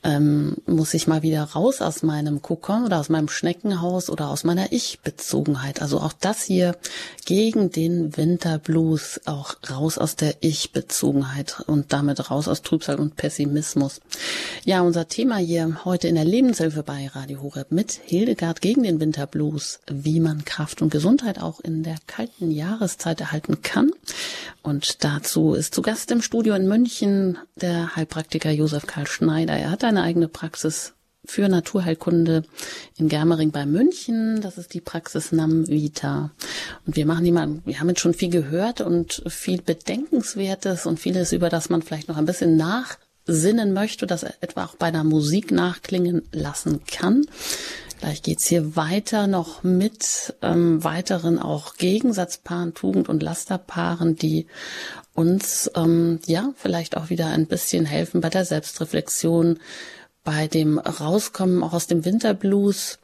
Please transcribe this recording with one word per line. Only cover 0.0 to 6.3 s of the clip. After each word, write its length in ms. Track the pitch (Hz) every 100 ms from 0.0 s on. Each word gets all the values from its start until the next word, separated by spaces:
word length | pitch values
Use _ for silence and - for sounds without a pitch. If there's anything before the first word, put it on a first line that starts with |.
ähm, 520 | 165 147 147 147 147 - -
muss 280 | 165 156
ich 120 | 165 160
mal 140 | 160
wieder 200 | 156 156
raus 380 | 147 - 214 269
aus 220 | 165 156
meinem 400 | 160 151 147 143
Kokon 420 | - 165 - 208
oder 160 | 240 180
aus 80 | 143
meinem 200 | 160 151
Schneckenhaus 800 | - 175 175 208 185 175 180 180
oder 180 | - 147
aus 160 | 143
meiner 260 | 170 175 190
Ich-Bezogenheit. 1080 | 240 - - - - - 139 143 139 135 139
Also 160 | 147 139
auch 120 | 156
das 300 | - 185